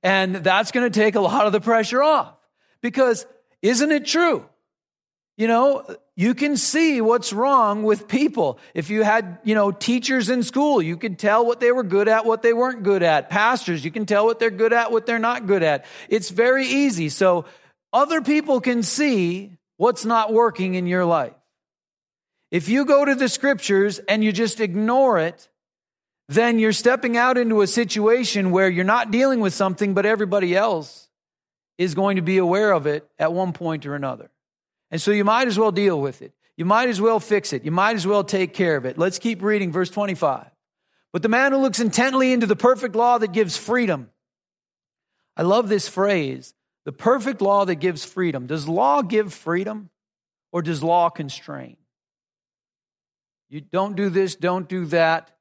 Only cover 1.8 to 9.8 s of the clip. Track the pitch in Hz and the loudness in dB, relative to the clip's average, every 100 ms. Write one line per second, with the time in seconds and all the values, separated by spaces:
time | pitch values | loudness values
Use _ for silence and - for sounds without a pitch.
1.8 | 220 247 294 302 175 _ _ _ _ _ | 0 0 2 2 -2 _ _ _ _ _
2.8 | 233 262 262 226 - _ _ _ 196 240 | -8 0 2 0 -4 _ _ _ 0 2
3.8 | 294 294 294 320 349 220 - _ _ _ | 2 0 0 0 2 0 -6 _ _ _
4.8 | _ _ _ _ _ _ 220 226 262 277 | _ _ _ _ _ _ 0 2 2 0
5.8 | - 95 _ - 196 247 294 285 - 294 | -6 -18 _ -2 0 2 0 0 0 2
6.8 | 330 277 220 233 - 202 262 277 214 208 | 2 2 2 2 0 -2 2 4 2 0
7.8 | 214 208 - 247 294 - 156 120 - - | 0 0 0 0 0 0 -2 -2 -10 -10
8.8 | 151 214 214 220 196 175 214 214 202 190 | -4 0 2 2 0 -8 -2 2 2 0